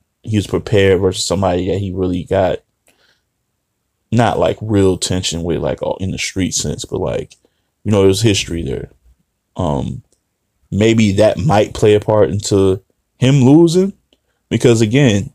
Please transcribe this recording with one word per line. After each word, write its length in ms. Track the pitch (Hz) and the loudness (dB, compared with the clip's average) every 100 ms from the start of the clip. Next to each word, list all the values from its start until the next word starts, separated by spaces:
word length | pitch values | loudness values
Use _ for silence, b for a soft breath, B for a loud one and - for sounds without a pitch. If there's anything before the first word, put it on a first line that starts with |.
| _ _ | _ _
He 140 | - 107 | -4 -4
was 100 | 95 | -2
prepared 540 | 92 - 104 98 92 | -6 0 2 4 2
versus 240 | 95 92 | 0 -2
somebody 460 | - 90 98 90 92 | -4 -2 -2 -2 -4
that 80 | 92 | -4
he 120 | 101 | -6
really 340 | 92 92 90 | -4 -4 -4
got 340 | 80 95 92 - - _ _ _ _ _ _ _ _ _ _ _ _ _ _ | -4 -2 -2 -4 -10 _ _ _ _ _ _ _ _ _ _ _ _ _ _
not, 260 | 113 113 - | 0 0 0
like, 200 | 85 85 | -2 -4
real 380 | 107 104 95 90 | -2 0 2 0
tension 440 | - 92 90 85 | -4 -6 -6 -8
with, 200 | 85 80 | -6 -4
like, 180 | 73 - | -4 -6
all 160 | 78 - | -6 -6
in 100 | 87 | -6
the 80 | 73 | -6
street 340 | - - 90 | -8 -4 -4
sense, 320 | - - - | -4 -6 -8
but, 160 | - - | -8 -6
like, 360 | 92 57 - _ _ _ _ _ | -4 -6 -8 _ _ _ _ _
you 80 | - | -2
know, 100 | 104 | 2
there's 180 | 98 95 | 4 2
history 420 | 113 95 - 85 | 2 0 -4 -8
there. 280 | 73 64 - _ _ _ _ _ _ - | -6 -8 -10 _ _ _ _ _ _ -6
Um, 460 | 87 71 64 - - _ _ _ _ _ _ | -4 -2 -4 -8 -16 _ _ _ _ _ _
maybe 420 | 98 110 113 107 | 0 2 4 2
that 260 | 95 107 - | 4 2 2
might 340 | 143 104 107 | 0 2 0
play 220 | - 110 | 0 2
a 60 | 104 | 2
part 280 | - 107 92 | 2 2 2
into 540 | 98 - 98 98 95 - _ _ _ | 0 -2 0 2 0 -6 _ _ _
him 240 | 123 143 | 2 4
losing, 520 | 127 151 170 175 190 - _ _ _ _ _ | 6 6 6 2 -2 -4 _ _ _ _ _
because 300 | 113 131 113 | 0 2 4
again, 500 | 113 123 143 101 - | 2 4 2 2 -2